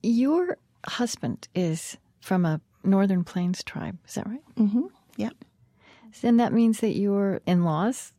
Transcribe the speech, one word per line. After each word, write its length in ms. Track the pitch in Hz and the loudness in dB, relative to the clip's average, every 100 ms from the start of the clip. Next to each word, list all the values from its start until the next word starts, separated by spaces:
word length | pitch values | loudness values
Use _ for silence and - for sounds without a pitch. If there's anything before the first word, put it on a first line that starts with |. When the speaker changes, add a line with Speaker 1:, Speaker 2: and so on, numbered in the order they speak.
Speaker 1:
Your 560 | 208 233 262 330 359 - _ _ - | 2 2 4 2 0 -4 _ _ -12
husband 600 | - 240 - - 214 - | -4 -4 -4 -6 -6 -6
is 440 | - 175 160 - - _ _ | -2 0 -2 -6 -16 _ _
from 260 | - 185 170 | -2 0 2
a 140 | 156 _ _ | 0 _ _
Northern 400 | 190 196 196 185 | 0 2 4 2
Plains 400 | 175 - 180 185 | -2 -2 -2 -4
tribe, 340 | - - - 180 _ | -8 -10 -10 -12 _
is 80 | - | -10
that 120 | - | -8
right? 160 | 247 _ - | -10 _ 0
Speaker 2:
Mm-hmm. 280 | 208 220 359 _ _ - | 0 2 -2 _ _ -8
Yep. 160 | 214 - - _ _ _ _ - 226 - | -8 -8 -20 _ _ _ _ -20 -20 -4
Speaker 1:
And 160 | 240 233 | 2 4
that 140 | 240 | 4
means 260 | 226 226 220 | 4 2 2
that 160 | 220 202 | 0 0
your 460 | 202 202 196 190 - | 0 0 0 -2 0
in-laws 640 | 180 170 156 202 262 - | 2 2 0 -2 -4 -10